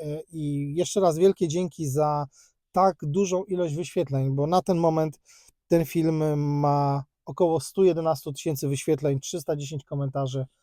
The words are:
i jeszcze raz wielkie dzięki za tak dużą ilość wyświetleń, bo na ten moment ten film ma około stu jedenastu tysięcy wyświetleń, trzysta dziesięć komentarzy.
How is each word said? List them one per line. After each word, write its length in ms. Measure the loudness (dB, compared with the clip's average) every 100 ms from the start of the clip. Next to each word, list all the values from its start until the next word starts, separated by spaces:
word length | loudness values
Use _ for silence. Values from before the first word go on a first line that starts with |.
| -10 -10 -10
i 420 | -8 -4 -4 -4 -2
jeszcze 240 | -2 2
raz 180 | 2 4
wielkie 300 | 4 4 0
dzięki 400 | -2 -4 -4 -4
za 400 | 0 2 0 -4 _ _ _ _
tak 240 | 2 2 2
dużą 420 | -2 0 0 0
ilość 320 | -2 -2 -2 -2
wyświetleń, 600 | -4 -2 -2 0 0 0
bo 120 | 2
na 140 | 2
ten 160 | 2 2
moment 420 | 2 2 0 -4 _ -20 _ _ _
ten 180 | 2 2
film 540 | 0 2 2 0 0 0 0
ma 440 | 2 2 2 0 -4 _ -12
około 340 | 0 2 2
stu 240 | -2 2
jedenastu 500 | 4 4 0 -2 -4
tysięcy 340 | -8 -4 -4 -2
wyświetleń, 520 | -2 0 0 0 -2
trzysta 360 | -4 -8 -4 -4
dziesięć 280 | -6 -10
komentarzy. 640 | -8 -6 -4 -4 -4 -4 -8 _